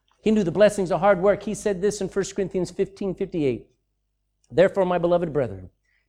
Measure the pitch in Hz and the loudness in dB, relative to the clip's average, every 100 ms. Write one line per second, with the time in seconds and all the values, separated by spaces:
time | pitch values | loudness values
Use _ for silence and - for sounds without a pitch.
0 | _ _ 214 214 170 170 208 202 180 170 | _ _ 0 2 2 4 4 4 -2 2
1 | 202 185 196 196 220 - 214 180 202 202 | 4 4 2 2 -2 -4 -4 -2 -2 -2
2 | 196 202 185 - 190 185 175 180 196 - | -4 -4 -4 -4 -4 -2 -4 -4 -4 -4
3 | 196 170 190 175 139 113 - _ _ _ | -8 -6 -6 -2 -2 -2 -8 _ _ _
4 | _ _ _ _ _ 123 185 196 180 175 | _ _ _ _ _ 2 2 2 0 0
5 | 170 175 170 143 117 95 92 _ _ _ | 0 0 -2 -4 -4 -8 -16 _ _ _